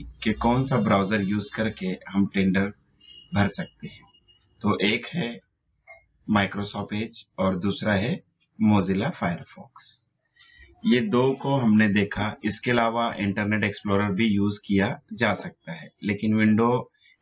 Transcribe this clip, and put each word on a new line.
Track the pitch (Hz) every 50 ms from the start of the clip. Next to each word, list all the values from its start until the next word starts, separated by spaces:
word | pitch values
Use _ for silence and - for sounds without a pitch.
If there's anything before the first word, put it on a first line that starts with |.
| 71 - - - -
कि | 110 107
कौन | - - 117 123 131 131
सा | 131 135
browser | 117 104 110 104 98 98 92 110 104
use | 98 92 104 104 98 - -
करके | 110 110 110 - - 98 92 90 - -
हम | - 92 98 101 98 -
Tinder | 98 95 95 92 95 101 101 - _ _ _ _ _ - - - - - - 175
भर | 196 202
सकते | 196 - - - - _ - -
हैं। | - - - - _ _ _ _ _ _ _ _ _ _ -
तो | - 104 110 - 95
एक | 107 113 120 - - -
है | 175 120 120 120 - _ _ _ _ _ _ _ _ _ - - - _ _ _ _ -
Microsoft | - 107 101 98 95 - 101 101 - - 104 98 - 104
Edge | 107 113 113 - - - _ - -
और | 98 95 95 90
दूसरा | 92 101 92 - - 107 104
है | 98 101 123 185 - - _ _ _ _ _ _ -
Mozilla | 110 107 104 101 90 92 95 95 113 170 -
Firefox। | - 110 87 85 80 - - - - 95 - - - - - - - - _ _ _ _ _ _ _ - - - - - - - _ -
ये | 113 117 123
दो | 117 104 110 123 131 135 131
को | 131 - 139 139
हमने | 139 120 110 107 107 110 104
देखा, | 95 104 98 98 - 98 104 107 - - -
इसके | 110 - - - 123
अलावा | 120 120 117 117 113 117 117 117 - -
Internet | 101 101 95 107 104 104 110 104 107
Explorer | 104 - - - 104 98 98 104 104 95
भी | 95 113
यूज़ | 110 101 101 101 101 101 - -
किया | - 101 98 95 110 - - _ - 110
जा | 104 117 104 98
सकता | - - 90 - _ - - 85
है, | 80 - - _ - -
लेकिन | 98 101 - 110 110 107
विंडो | 110 107 107 107 107 117 120 123 120 - - _ _ _ - _ _